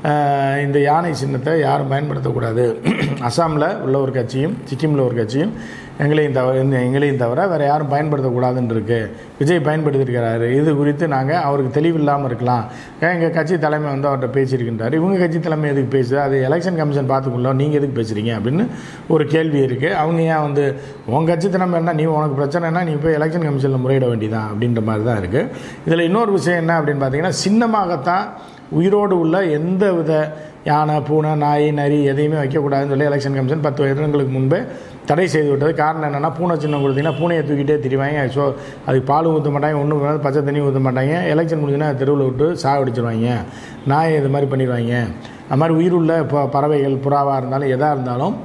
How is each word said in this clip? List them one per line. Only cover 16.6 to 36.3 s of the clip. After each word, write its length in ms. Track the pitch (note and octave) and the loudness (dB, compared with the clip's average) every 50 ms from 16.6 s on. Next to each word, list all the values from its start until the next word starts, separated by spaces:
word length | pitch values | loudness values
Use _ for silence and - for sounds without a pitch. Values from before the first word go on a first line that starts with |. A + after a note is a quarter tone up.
| E3 F#3+ F3+ | 0 -2 -2
கமிஷன் 340 | D#3+ D#3 D3 C#3 C#3+ C3+ B2+ | 0 0 0 0 0 0 2
பார்த்துக்குள்ள, 440 | C3+ C3+ C3 C3+ A#2+ B2 B2 C3 C3+ | 0 0 0 -2 -2 0 0 0 2
நீங்க 240 | C3 C#3 D3 D3 | 2 2 2 2
எதுக்கு 240 | D3 C#3 C#3 B2 A#2 | 0 0 0 -2 -2
பேசுறீங்க 260 | A2+ G#2+ A2 G#2 G#2+ | -2 -2 -2 -2 -2
அப்படின்னு 400 | A#2 A#2 G#2+ G2+ A#2 C#3 F3 A#3 B3+ - - - - - - - | -2 -2 -2 -2 0 0 0 0 -2 -4 -12 -14 -16 -16 -16 -2
ஒரு 180 | - C3+ D#3 D3+ | 0 2 2 2
கேள்வி 360 | - D3+ D#3+ D#3+ D#3+ D3 C#3+ | 2 2 0 2 2 2 2
இருக்கு. 340 | C3+ B2+ B2+ A#2 C#3 E3 G3+ | 2 2 0 -2 -2 -2 0
அவங்க 260 | E3+ D3+ D#3+ E3+ E3 | 0 0 0 2 2
ஏன் 200 | E3 D#3+ D#3+ D#3 | 2 2 2 0
வந்து, 340 | D3+ D3 C#3+ C#3+ C#3+ C#3 C3+ C3+ - - - - - | 0 0 0 0 0 0 -2 -4 -10 -14 -16 -12 -6
"உன் 200 | - A2+ D3 E3 | -2 0 0 2
கட்சி 240 | D#3+ F3 E3 E3 G3 | 2 0 0 0 0
தலைமை 280 | F3 F#3+ F#3 F3+ F3 | 0 0 0 2 0
என்ன, 160 | E3 E3 F3 E3 | 0 0 0 0
நீ 100 | D3+ D#3 | 0 0
உனக்கு 420 | E3 D#3 D3+ D3+ D3+ C3+ C3 C#3+ | 2 2 0 0 0 0 0 -2
பிரச்சனைனா 380 | C#3 C#3+ F3 E3+ E3 D#3+ F3 F3+ | 0 0 -2 -2 0 -2 0 -2
நீ 80 | E3 | -2
போய் 220 | D3+ C#3+ D3 E3 D#3+ | -2 0 0 0 2
எலெக்ஷன் 300 | D3 D3+ D#3+ D#3 F3 E3 | 2 0 0 0 0 -2
கமிஷனில் 340 | D3+ C#3 C3+ C3+ C#3 C3+ | 0 0 0 0 0 0
முறையிட 280 | B2+ B2+ B2+ C3+ C3+ C3 | 0 2 2 2 2 2
வேண்டியதான்" 400 | B2 A#2 A2 G#2+ G#2+ A2 A2 A2 G#2+ | 2 0 0 -2 -2 -2 -4 -4 -4
அப்படின்ற 340 | G#2 G#2 A#2 A#2+ A#2+ A2+ A2 | -4 -2 0 0 0 0 0
மாதிரி 220 | A2 A2+ G#2+ G#2 | 0 0 0 0
தான் 120 | A#2+ A#2+ | 0 0
இருக்கு. 340 | G#2 F#2+ F2 G2 C3+ G3+ C4 - - - - - - - D#3+ | 0 -2 0 0 -2 -2 -2 -8 -12 -14 -14 -16 -8 -2 0
இதுல 100 | E3 E3+ | 0 2
இன்னொரு 320 | E3+ E3 F#3 A3 A#3 G#3+ | 2 2 2 2 2 2
விஷயம் 280 | G3 F3+ C#3+ E3 F3 F3 | 0 0 2 2 0 2
என்ன 200 | E3 D#3+ E3+ E3 | 2 0 0 0
அப்படின்னு 240 | D3+ C#3+ D3 C#3 C3+ | 0 0 -2 0 -2
பார்த்தீங்கன்னா, 280 | C3+ C3 C#3+ E3 F#3 - - - F#3+ | -2 -2 -2 -2 -2 -2 -2 0 2
சின்னமாகத்தான் 720 | G#3 A3+ A#3 A3+ A3 A3 G3 F3 F3 D3 C3+ F3 F3 F#3+ G#3 - - - - - - - - - | 2 4 2 2 2 0 0 0 -2 -2 0 0 0 0 -2 -4 -10 -16 -18 -20 -20 -20 -14 -4
உயிரோடு 500 | D#3+ D#3 E3+ G3 G3 G#3 G#3 G3 F#3 F3+ | 0 2 2 4 4 4 2 2 2 2
உள்ள 260 | E3 D#3+ D#3+ F#3+ G3 | 2 2 2 2 2
எந்த 460 | E3+ D3+ D3 D#3+ F3 F#3+ F#3 G#3+ G3+ | 0 0 0 0 -2 0 2 2 2
வித 400 | F3+ E3+ D#3+ D3+ D#3+ D#3 D3+ D3+ D3+ - - - - - - | 2 0 0 0 0 0 0 -2 -6 -12 -16 -18 -20 -10 -2
யானை, 340 | - D3 D3+ D3+ D3+ D3+ D3+ | 0 2 2 2 2 0 0
பூனை, 360 | B2 C#3+ D3+ D#3 D3+ D3+ D#3 | 0 2 2 2 2 2 0
நாய், 360 | D3+ D3 D3 D3 D3 D3 D3+ | 0 2 2 2 2 2 2
நரி 320 | D3 D3 C#3+ C#3+ D3 D3 C#3+ | 2 2 2 2 2 2 2
எதையுமே 320 | C#3 C3+ C#3 D3+ D3+ D#3 | 2 2 2 0 0 0
வைக்கக்கூடாதுன்னு 520 | D#3 C#3+ C3+ C3+ D#3+ C#3 C#3+ C#3 C3+ C#3 | 0 -2 0 0 0 0 2 0 0 0
சொல்லி 180 | C#3+ C#3 C3+ - | 0 0 2 2
எலெக்ஷன் 300 | D3 C#3+ C#3+ A#2 C#3 C#3 | 2 0 0 0 -2 -2
கமிஷன் 260 | C3+ C3 B2+ D3+ D#3+ | 0 0 0 0 0
பத்து 220 | D3 D3+ C#3+ C#3+ C#3+ | 0 -2 0 0 0
வருடங்களுக்கு 480 | C3+ C3+ C#3 D#3 D3+ D3 D3 C#3 C3 | 0 2 0 0 0 2 0 0 0
முன்பே 300 | C3 C3 C3 C3+ D#3+ F#3+ B3 - - - - - - - - | 0 0 2 2 2 0 -2 -6 -12 -14 -16 -16 -18 -18 -2
தடை 220 | - C#3+ D#3+ F#3+ | 0 2 2 2
செய்து 220 | E3+ C3+ D#3 D3+ C#3+ | 2 2 2 2 2
விட்டது. 240 | C#3 C3+ C#3+ D#3 D#3+ | 2 2 2 0 2
காரணம் 400 | D3+ D3 D#3 D#3+ D#3+ D#3 D3 C#3+ | 2 0 0 0 -2 -4 -4 -2
என்னன்னா, 180 | C#3 D3 E3 | -2 -2 -2